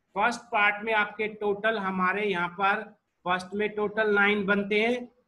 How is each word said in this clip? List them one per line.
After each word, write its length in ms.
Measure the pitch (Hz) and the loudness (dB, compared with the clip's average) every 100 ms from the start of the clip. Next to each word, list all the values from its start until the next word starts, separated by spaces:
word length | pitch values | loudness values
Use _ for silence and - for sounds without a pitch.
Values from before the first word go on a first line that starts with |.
| _ 190 | _ 0
First 240 | 226 233 | 0 0
part 440 | - 220 208 208 | -4 0 2 0
में। 80 | 220 | 0
आपके 360 | 220 208 208 214 | 0 0 -4 -6
total 500 | 214 208 202 214 220 | -4 -4 0 0 0
हमारे 460 | 190 185 185 190 208 | -2 0 0 0 -2
यहाँ 220 | 180 175 | -2 -4
पर 340 | 175 196 208 214 - _ _ | 0 0 0 -4 -16 _ _
first 300 | 180 180 185 | -2 -2 -2
में 140 | 202 208 | -4 -4
total 440 | 208 208 214 214 | -2 -2 0 2
nine 300 | 202 202 208 190 | 4 4 2 2
बनते 340 | 202 202 208 | 0 2 0
हैं 280 | 226 247 247 _ | 2 0 -6 _